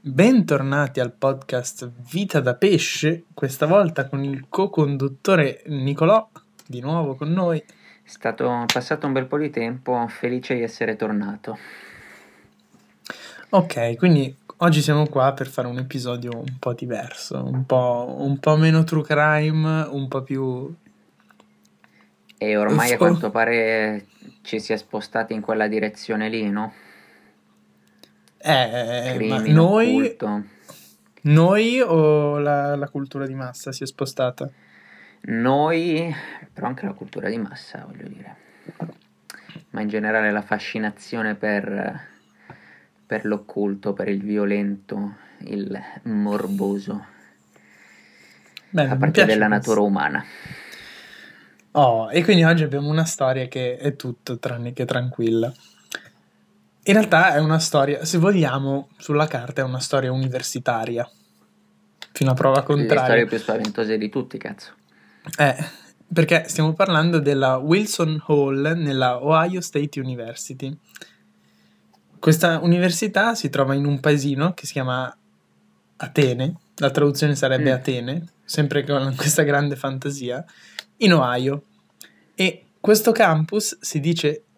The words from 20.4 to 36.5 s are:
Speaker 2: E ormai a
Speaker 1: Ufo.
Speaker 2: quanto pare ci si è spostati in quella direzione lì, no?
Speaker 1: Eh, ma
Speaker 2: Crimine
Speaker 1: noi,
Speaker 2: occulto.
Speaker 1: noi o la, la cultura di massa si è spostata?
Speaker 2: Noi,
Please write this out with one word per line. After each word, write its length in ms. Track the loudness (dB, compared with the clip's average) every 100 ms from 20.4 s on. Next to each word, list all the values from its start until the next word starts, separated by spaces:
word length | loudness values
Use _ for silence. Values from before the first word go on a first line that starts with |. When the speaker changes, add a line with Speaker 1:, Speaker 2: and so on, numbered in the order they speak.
| -4 -4 -10 -14 _ _ _ _ _ _ _ _ _ _ _ _ _ _ _ _
Speaker 2:
E 200 | 0 2
ormai 300 | 2 2 2
a 40 | 4
Speaker 1:
Ufo. 20 |
Speaker 2:
quanto 320 | 4 4 0
pare 760 | 0 2 2 2 0 0 -4 -10 _ -20 _
ci 180 | -8 -8
si 140 | -4
è 20 | -6
spostati 540 | -4 -10 -6 -6 -4
in 60 | -6
quella 300 | -4 -2 0
direzione 580 | 0 -4 -8 -6 -4 -2
lì, 220 | -4 -4
no? 240 | -4 -6 -12 -20 -20 _ _ _ _ _ _ _ _ _ _ -20 _ _ _
Speaker 1:
Eh, 760 | 2 2 2 -2 -4 -4 -4 -4 -2
ma 80 | -2
Speaker 2:
Crimine 160 | 6
Speaker 1:
noi, 400 | 6 6 4 4 2
Speaker 2:
occulto. 460 | 0 -2 -6 -6 -8 _ -20 -20 -20 _ _ _ 4
Speaker 1:
noi 540 | 6 6 6 4 2
o 600 | 4 4 6 4 2 0
la, 360 | 0 0 0 -4
la 140 | -6
cultura 380 | -8 -8 -8 -8
di 80 | -8
massa 360 | -12 -12 -14
si 120 | -10
è 20 | -12
spostata? 640 | -6 -6 -2 -4 -2 -12 _ _ -20 -20 -20 -20 _ -6
Speaker 2:
Noi, 840 | 0 2 2 2 0 0 -2 -2 -6 -12 -16 -18